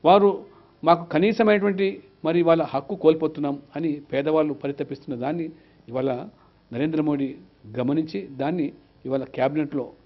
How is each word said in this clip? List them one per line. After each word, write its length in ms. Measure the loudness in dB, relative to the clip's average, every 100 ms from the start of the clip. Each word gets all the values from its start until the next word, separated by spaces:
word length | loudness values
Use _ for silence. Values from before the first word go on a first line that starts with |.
వారు 400 | 8 8 6 2 -10 -20 _ _
మాకు 200 | 2 2
కనీసమైనటువంటి 960 | 2 2 2 4 4 4 2 0 -2 -2 -16 _
మరి 180 | 0 2
వాళ్ళ 200 | 4 4
హక్కు 320 | 2 -4 -6
కోల్పోతున్నాం 640 | 2 4 4 -2 -4 -6 -6 -10 -6
అని 240 | -6 -6 -4
పేదవాళ్ళు 420 | -4 0 0 0
పరితపిస్తున్న 680 | -2 -6 -8 -10 -10 -10 -8
దాన్ని 300 | -6 -6 -8 -12 _ _ -10
ఇవాళ 400 | -4 -4 -4 -10 _ _ _ _
నరేంద్ర 300 | -4 -2 0
మోడీ 340 | 0 -2 -4 -8 -20 _ -12 -6
గమనించి 500 | -2 -2 -2 -8 -10
దాన్ని 420 | -8 -6 -4 -6 -8 _ _ -6
ఇవాళ 180 | -6
క్యాబినెట్లో 640 | -6 -2 -2 0 -4 -6 -8 -14